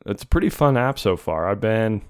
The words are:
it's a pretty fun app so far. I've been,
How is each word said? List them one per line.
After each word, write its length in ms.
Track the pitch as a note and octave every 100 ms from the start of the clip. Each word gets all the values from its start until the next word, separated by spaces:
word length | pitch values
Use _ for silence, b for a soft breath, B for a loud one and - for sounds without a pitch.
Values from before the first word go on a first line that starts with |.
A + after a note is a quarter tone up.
it's 200 | - G2+
a 20 | -
pretty 220 | E3+ -
fun 280 | - D3 C3
app 220 | B2+ C#3
so 180 | G2+ F2+
far. 320 | - D#2+ F2
I've 120 | G2+
been, 420 | A2 A2 A2 G#2+ -